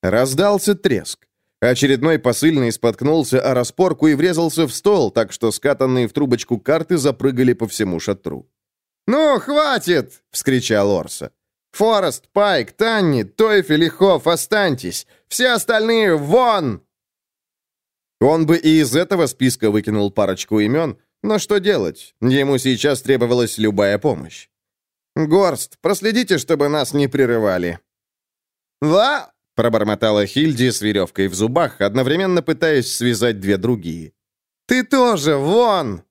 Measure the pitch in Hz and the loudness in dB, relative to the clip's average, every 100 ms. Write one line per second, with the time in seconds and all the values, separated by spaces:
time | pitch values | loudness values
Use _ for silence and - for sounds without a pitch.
0 | 90 107 135 135 202 202 202 202 - 110 | 0 0 0 0 0 0 0 0 0 -2
1 | 78 - _ _ _ _ 117 127 139 135 | -6 -16 _ _ _ _ 0 2 2 2
2 | 147 160 127 113 156 156 120 110 117 110 | 2 0 0 0 2 2 -2 0 -2 -2
3 | 135 160 139 131 127 127 120 - 185 151 | 0 0 0 0 0 -2 -2 0 0 2
4 | 156 143 175 160 165 160 156 - 202 202 | 2 4 2 0 -2 -2 -4 0 0 2
5 | 117 117 107 - 113 - 143 139 131 127 | 2 0 -4 -2 -4 -2 -2 0 0 0
6 | 117 - 143 120 - 117 - 160 165 175 | -2 -2 -2 -2 -2 -6 -2 -2 0 0
7 | 139 123 135 123 127 120 110 - 101 85 | 0 -2 -2 0 0 0 -4 -4 -4 -2
8 | - 98 - 69 - _ _ _ _ _ | -4 -6 -8 -12 -16 _ _ _ _ _
9 | - 269 311 254 - 294 302 247 170 170 | -2 0 2 0 0 -2 0 -2 0 -2
10 | - - _ - - 127 117 107 101 95 | -2 -14 _ -6 -2 -2 0 0 2 -2
11 | 78 - 65 _ _ _ _ - 220 214 | -4 -12 -14 _ _ _ _ -2 0 2
12 | 180 - _ - 208 170 110 _ 226 220 | 0 -6 _ 0 2 0 -2 _ -2 0
13 | 180 131 98 - 220 208 170 151 165 - | 0 0 -4 0 2 2 2 0 0 2
14 | 196 165 151 170 - 214 196 127 90 - | 2 2 0 -2 0 0 0 -2 -6 -10
15 | - _ _ - 254 233 - 220 220 226 | -14 _ _ -2 0 0 0 0 2 2
16 | 214 160 143 226 247 208 147 101 _ _ | 2 0 2 2 4 2 -2 -6 _ _
17 | _ _ _ _ _ _ _ _ _ _ | _ _ _ _ _ _ _ _ _ _
18 | _ _ 127 160 156 165 156 160 139 131 | _ _ 2 2 2 2 4 4 4 0
19 | 180 196 135 - 127 - 110 107 104 107 | 0 0 -2 0 -2 0 0 0 0 -2
20 | 101 101 98 92 - 107 107 143 160 120 | -2 0 -2 -2 -2 0 0 0 -4 -8
21 | _ _ 202 208 - 208 185 180 90 - | _ _ -4 -2 0 -2 0 0 -2 -6
22 | - _ 120 131 139 135 131 117 147 131 | -20 _ 0 0 0 0 0 0 0 -2
23 | 117 131 120 123 113 - 110 101 101 101 | 0 0 2 0 0 0 -2 0 0 0
24 | 151 92 78 - - _ _ _ _ _ | -2 -4 -10 -20 -20 _ _ _ _ _
25 | _ - 156 175 190 135 - - 170 196 | _ -6 0 2 2 -2 -10 -6 -4 -2
26 | 208 226 233 170 127 156 143 151 131 143 | -2 -2 0 -2 0 -2 0 0 -2 0
27 | 143 139 127 117 104 92 87 85 _ _ | 0 0 0 2 0 0 -4 -8 _ _
28 | _ _ _ _ _ _ _ _ 151 175 | _ _ _ _ _ _ _ _ 0 2
29 | 247 294 - _ _ - 117 110 107 104 | 2 -2 -8 _ _ -2 0 0 0 0
30 | 110 104 101 - 156 123 127 110 104 101 | 0 2 0 0 0 2 0 0 -2 -2
31 | 90 - 98 90 110 127 147 - 101 110 | -2 -2 -4 0 -2 0 -2 -2 -2 0
32 | 127 160 190 175 160 156 165 147 123 - | -2 -2 0 -2 -2 -2 0 0 -2 -2
33 | 120 110 120 104 95 98 110 117 85 82 | -2 0 -2 -2 -2 0 0 -2 -6 -12
34 | 78 _ _ _ _ _ - 254 254 269 | -14 _ _ _ _ _ -2 -2 0 2
35 | 247 202 143 143 139 214 240 190 135 90 | 2 2 0 0 2 2 2 2 -2 -8
36 | - | -12